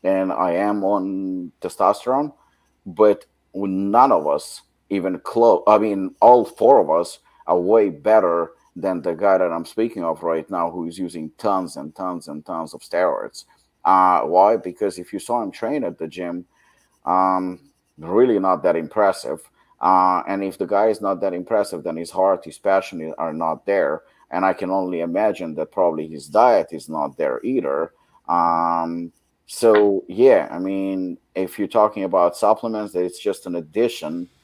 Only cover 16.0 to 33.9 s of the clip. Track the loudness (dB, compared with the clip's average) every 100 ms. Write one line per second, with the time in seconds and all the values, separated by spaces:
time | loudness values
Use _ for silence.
16 | -12 -10 -10 -10 -14 _ _ _ _ _
17 | -2 2 2 0 -4 -8 _ _ _ _
18 | -2 2 4 4 2 2 2 0 -2 0
19 | 2 0 -6 -10 -12 _ _ _ 2 4
20 | 4 2 -2 -6 -6 -6 -2 2 2 0
21 | -4 -2 -4 -6 -2 -2 -2 -6 -8 -8
22 | -10 -2 0 0 -4 -8 0 0 -2 -12
23 | -12 -8 -8 -4 -4 -4 -2 0 0 -4
24 | _ _ _ -2 0 0 -4 -4 -4 -4
25 | -4 0 -2 -2 -8 -8 -8 0 0 0
26 | -8 -12 -2 4 4 4 0 -8 -10 -6
27 | -6 -4 -4 -4 -4 -4 -2 -4 -6 _
28 | _ _ -4 0 2 2 0 -2 -4 -6
29 | -10 _ _ _ _ 0 4 6 4 0
30 | -6 2 6 6 2 -6 -6 -4 -4 -4
31 | -6 -10 _ -8 -8 -4 -2 2 2 2
32 | -2 2 2 2 0 0 -2 -6 -6 -4
33 | -4 -4 -6 -6 -8 -10 -8 -2 -2